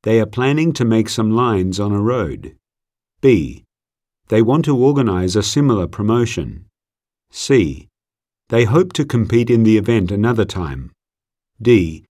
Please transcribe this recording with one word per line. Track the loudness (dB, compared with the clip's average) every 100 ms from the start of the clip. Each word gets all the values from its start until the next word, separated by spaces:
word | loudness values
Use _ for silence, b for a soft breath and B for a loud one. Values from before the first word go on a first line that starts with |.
They | 2 2
are | 0
planning | 0 0 2 0
to | 0
make | 0 2 0
some | -2 0
lines | 0 0 0 -2 -4
on | -2
a | -2
road. | -2 -2 -6 -8 -16 _ _ _ _ _ _ _
B. | 2 2 0 -10 _ _ _ _ _ _ _
They | 0
want | 2 2 0
to | 2
organize | 2 2 0 0 0
a | -2
similar | -2 0 0 0 -4
promotion. | -4 0 0 0 -4 -10 -12 -20 _ _ _ _ _ _
C. | -14 0 0 0 -6 -18 _ _ _ _ _ _
They | 0
hope | 2 2 0
to | -4 -2
compete | -2 0 0 2
in | 2
the | 4 2
event | 2 0 0
another | -2 -2 0
time. | -2 -4 -8 -10 -14 _ _ _ _ _ _ _
D. | 2 2 2 -8